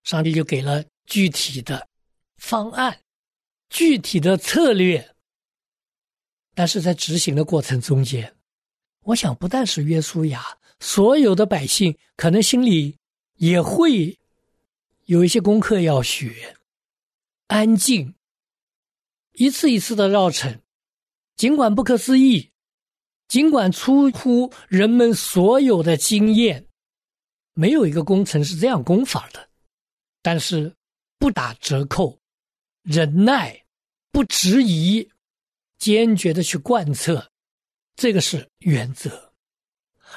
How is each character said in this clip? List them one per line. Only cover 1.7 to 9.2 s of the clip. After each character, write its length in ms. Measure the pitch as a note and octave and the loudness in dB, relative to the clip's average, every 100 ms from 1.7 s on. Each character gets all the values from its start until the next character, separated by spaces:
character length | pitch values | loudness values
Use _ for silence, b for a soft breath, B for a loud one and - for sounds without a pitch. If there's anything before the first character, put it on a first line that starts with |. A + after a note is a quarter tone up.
| C#3 - _ _ _ _ _ | -10 -12 _ _ _ _ _
方 340 | - A3+ G#3+ | -6 -6 -4
案， 300 | A#3+ B3+ F#3 _ _ _ _ _ _ _ | -4 -6 -6 _ _ _ _ _ _ _
具 280 | - E4 C4 | 0 2 2
体 220 | - F#3+ | 0 -2
的 160 | D#3 F#3+ | 0 0
策 360 | - D4+ D#4+ | 0 0 2
略。 420 | G3+ F#3 D#3+ - _ _ _ _ _ _ _ _ _ _ _ _ _ _ | 4 2 0 -6 _ _ _ _ _ _ _ _ _ _ _ _ _ _
但 120 | - F3 | -4 -4
是 140 | G#3 | -2
在 120 | E3+ | -2
执 260 | E3+ - E3 | -4 -4 -4
行 160 | - | -2
的 100 | C#3+ | -2
过 180 | D#3 D#3+ | 0 -2
程 180 | - C3 | -2 -4
中 220 | - C3+ | -2 0
间， 320 | B2+ B2+ A2+ _ _ _ _ _ _ _ | 0 -4 -10 _ _ _ _ _ _ _
我 120 | - | -4
想 180 | A#3 | -2